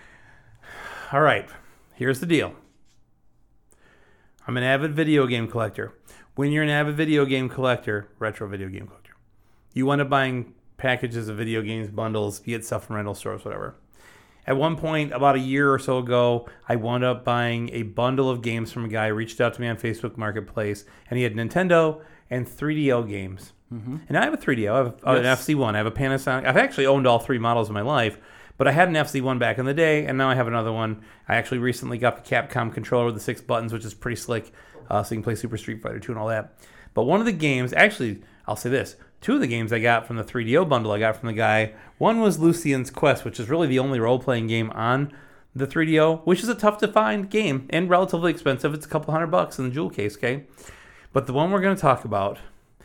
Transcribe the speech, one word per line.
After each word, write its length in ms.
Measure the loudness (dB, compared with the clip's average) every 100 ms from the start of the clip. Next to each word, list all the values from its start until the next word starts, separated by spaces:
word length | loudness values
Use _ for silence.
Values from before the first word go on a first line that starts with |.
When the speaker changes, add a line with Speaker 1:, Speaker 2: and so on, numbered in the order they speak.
| -20 -20 -20 -20 -20 -20 -20 -18 -16 -14 -2
Speaker 1:
All 100 | 2
right. 260 | 4 4 -2 -16 -20 -20 _ -6
Here's 240 | -2 -2
the 60 | 0
deal. 280 | 0 0 -6 _ _ _ _ _ _ _ _ _ _ _ _ _ _ _ _ _ _ -8
I'm 100 | -2
an 60 |
avid 300 | 0 0 0 0
video 320 | 2 4 4
game 200 | 0 -2
collector. 460 | -4 -4 -6 -12 -12 -20 -20 -12 -4
When 160 | 0
you're 120 | 2
an 60 | 2
avid 260 | 0 0 0
video 300 | 2 2 2
game 220 | 0 -2
collector, 580 | -2 0 0 -2 -4 -6 -8
retro 300 | -6 -6 -10
video 200 | -8 -10
game 200 | -10 -14
collector, 260 | -18 -20 _ _ _ _ _ _
you 120 | -2 2
wind 160 | 2
up 80 | 2
buying 440 | 2 0 -2 -8 -14 _ -4
packages 520 | -2 0 -2 -6 -6
of 80 | -6
video 240 | -4 -4
games, 280 | -4 -6 -6
bundles, 500 | -6 -4 -2 -2 -6 -8
you 120 | -8
get 80 | -6
stuff 200 | -8 -6
from 80 | -6
rental 180 | -6
stores, 320 | -8 -8 -10 -8
whatever. 300 | -8 -10 -12 _ _ -20 -20 _ _ -4
At 100 | 0
one 180 | 0 -2
point, 380 | -2 -2 -2
about 220 | 2 4 4
a 40 |
year 320 | 2 2 4
or 60 | 2
so 200 | 2 -2
ago, 500 | 2 4 4 2 -2 -10 -2
I 80 | -2
wound 280 | 0 0
up 200 | 0 0
buying 460 | 0 0 0 -2 -4
a 140 | -6
bundle 460 | -6 -2 0 2 0
of 120 | 0
games 300 | -2 -4 -4
from 120 | -6 -4
a 40 |
guy 200 | -2 -2
who 40 |
reached 260 | -2 -4 0
out 140 | 0
to 80 | 0
me 60 | -4
on 100 | -4
Facebook 400 | -4 -4 -6 -6
Marketplace, 680 | -6 -6 -6 -4 -4 -4 -10 -18 -6
and 80 | -2
he 60 |
had 100 | -2 -2
Nintendo 640 | -2 0 4 4 4 0 -10 -20 -8
and 180 | -6 -6
three 260 | -6 -4 0
D 160 | 2
O 120 | 2
games. 500 | 0 -6 -8 -12 -18 _ -14
Speaker 2:
Mm-hmm. 260 | -12 -10 -10 -2
Speaker 1:
And 80 | 0
I 60 | 0
have 80 |
a 40 | -2
three 180 | -2 0
D 120 | 2
O. 60 |
I 40 | 2
have 80 | 0 -2
an 200 | 0 2
Speaker 2:
Yes. 160 | 4 2
Speaker 1:
F 60 | 2
C 100 | 0
one. 200 | 2 0
I 20 |
have 100 | 0
a 40 |
Panasonic. 540 | 0 0 0 -2 -2 2
I've 120 | 2
actually 300 | 2 2 4
owned 180 | 6 6
all 120 | 4
three 180 | 2 0
models 300 | 2 2 0
in 40 |
my 80 | -2
life, 360 | 0 2 0 -2 -16 -20 -10 0
but 100 | 2
I 40 |
had 180 | 4 4
an 60 | 2
F 120 | 0
C 120 | -2
one 180 | -2 0
back 200 | 0 0
in 60 | -2
the 80 |
day, 320 | 2 2 2 0
and 100 | 0
now 120 | 2
I 60 | 2
have 120 | 0
another 260 | 0 -2
one. 300 | -2 -4 -6 -12 -12 -2
I 60 | 0
actually 240 | 0 -2
recently 380 | -2 -2 -6 0
got 240 | 0 0
the 60 | -2
Capcom 440 | -2 0 -4 -4
controller 320 | -4 -2 0 0
with 80 | -2
the 60 |
six 180 | -6 -6
buttons, 320 | -2 -2 -2
which 140 | -8 -10
is 80 |
pretty 240 | -8 -8 -6
slick, 340 | -4 -6 -6 -18 -20 -16 -4
uh, 140 | -2
so 120 | -2 -4
you 40 |
can 40 |
play 120 | -4 -4
Super 220 | -4 -8
Street 240 | -8 -10
Fighter 180 | -8 -10
two 120 | -8
and 80 | -6
all 80 | -4
that. 280 | -4 -6 _ -20 -20 -6
But 100 | 0
one 180 | 2 2
of 40 | 2
the 60 |
games, 400 | 0 0 0 0
actually, 480 | 4 2 2 -4 -6 -12 _ -8
I'll 100 | -6
say 120 | -2
this, 260 | -2 -2 -10 -20 _
two 120 | -2
of 60 | 0
the 80 | 0
games 260 | -2 -2
I 60 | 0
got 260 | 2 2 0
from 120 | -8
the 60 |
three 200 | -6 -4
D 120 | 2 2
O 80 | 4
bundle 260 | 2 0
I 80 | 0
got 160 | 0 -2
from 120 | -4
the 60 |
guy, 400 | 0 2 2 0 -4 -16 -2
one 220 | 2 4
was 180 | 2 4
Lucian's 540 | 4 4 2 -2 -2
Quest, 340 | 0 2 2 -2
which 140 | -8
is 100 | -2
really 160 | 0 2
the 120 | 2
only 200 | 0 0
role-playing 460 | 2 2 0 -2 0
game 220 | 0 -2
on 400 | -2 0 0 0 -6 -20 -20 _ -6
the 100 | -2
three 220 | 0 2
D 120 | 6
O, 180 | 4 4
which 260 | 2 2
is 60 | 2
a 40 | 0
tough 220 | 2 2
to 80 | 2
find 400 | 2 2 0 -2
game 340 | 0 0 -2 -2
and 180 | 0 4
relatively 400 | 4 4 2 0
expensive. 420 | 0 0 0 0 -4
It's 100 | -4
a 40 |
couple 220 | -4 -2
hundred 180 | -2 0
bucks 260 | 0 0 -2
in 80 | -4
the 60 |
jewel 180 | -4 -4
case, 260 | -4 -6 -2
okay? 260 | -4 -4 -8 -20 -20 -20 -20 -20 -4
But 140 | -2 0
the 80 |
one 160 | 2 2
we're 120 | 2
gonna 140 | 2 4
talk 300 | 4 2 0
about 320 | 0 0 -4 -14 -20 _ _